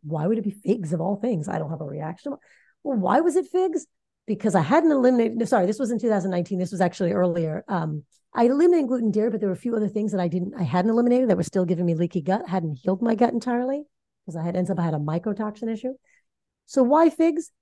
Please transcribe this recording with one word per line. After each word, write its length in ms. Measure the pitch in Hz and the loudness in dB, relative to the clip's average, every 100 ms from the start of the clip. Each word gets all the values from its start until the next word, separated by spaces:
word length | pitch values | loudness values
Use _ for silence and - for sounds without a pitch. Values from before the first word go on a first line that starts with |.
why 240 | 151 156 160 | -8 -4 -2
would 120 | 226 | -2
it 60 | |
be 60 | 214 | -4
figs 420 | 196 - 233 165 | -8 -2 -2 -2
of 80 | 160 | -4
all 160 | 165 202 | -2 -2
things? 320 | 214 196 147 | -2 -4 -4
I 100 | 160 | -6
don't 120 | 156 | -6
have 100 | 156 | -8
a 40 | 151 | -8
reaction. 480 | 147 156 175 294 277 _ _ _ _ | -8 -10 -10 -10 -12 _ _ _ _
Well, 160 | - 254 | -4 -2
why 220 | 185 240 | 2 2
was 160 | 330 320 | 2 0
it 100 | 302 | 0
figs? 400 | 370 370 320 - _ _ _ - | 0 0 -2 -8 _ _ _ -6
Because 280 | 214 214 | -2 2
I 60 | 190 | 2
hadn't 300 | 151 285 330 | 4 4 4
eliminated, 460 | 285 247 254 226 226 | 4 4 4 2 0
no, 60 | |
sorry, 220 | 226 240 180 | 0 2 2
this 120 | 214 | 0
was 120 | 254 | -2
in 80 | 233 | -2
two 100 | 240 | 0
thousand 220 | 208 185 | 0 0
nineteen. 280 | 180 170 190 | -2 -2 -4
This 140 | 180 | -4
was 80 | 190 | 0
actually 320 | 180 180 180 | -2 0 -2
earlier. 520 | 196 180 170 160 156 - | 2 0 0 -2 -4 -4
Um, 360 | 190 160 151 - _ _ | -4 -2 -6 -10 _ _
I 100 | - | 0
eliminated 440 | 240 277 349 349 269 | 2 4 4 4 2
gluten, 220 | 247 226 | 0 0
dairy, 200 | 208 220 | 0 0
but 100 | 214 | 0
there 80 | 202 | -2
were 60 | |
a 20 | 180 | -2
few 200 | 240 226 | -4 -2
other 120 | 208 | -2
things 240 | 208 208 | -2 -2
that 80 | 196 | -2
I 80 | 175 | -2
didn't, 260 | 175 180 247 | -2 -6 -4
I 60 | |
hadn't 260 | 170 180 185 | -2 2 2
eliminated 400 | 226 240 247 254 | 2 2 2 2
that 60 | 208 | 2
were 60 | |
still 200 | 175 196 | 0 0
giving 220 | 180 175 175 | 0 0 0
me 80 | |
leaky 260 | 165 175 180 | 0 0 -2
gut, 280 | 143 196 - | -2 -2 -2
hadn't 260 | 185 165 | -4 -4
healed 260 | 139 - 190 | -4 -4 -2
my 140 | 233 | 0
gut 180 | 226 233 | 2 2
entirely, 520 | 233 240 240 247 277 294 _ _ _ - | 0 -2 -4 -2 -4 -8 _ _ _ -12
'cause 80 | 165 | -6
I 60 | |
had, 140 | 165 180 | -4 -2
ends 140 | 180 | -2
up, 80 | 180 | 0
I 40 | |
had 120 | 170 | 0
a 40 | 156 | -2
mycotoxin 760 | 147 165 190 202 214 214 226 | -2 -2 -4 -4 -6 -6 -8
issue. 220 | 220 254 262 _ _ _ _ _ _ _ | -6 -8 -10 _ _ _ _ _ _ _
So 160 | - | 2
why 280 | 247 294 330 | 4 6 4
figs? 420 | - 330 311 320 _ | 4 0 0 -6 _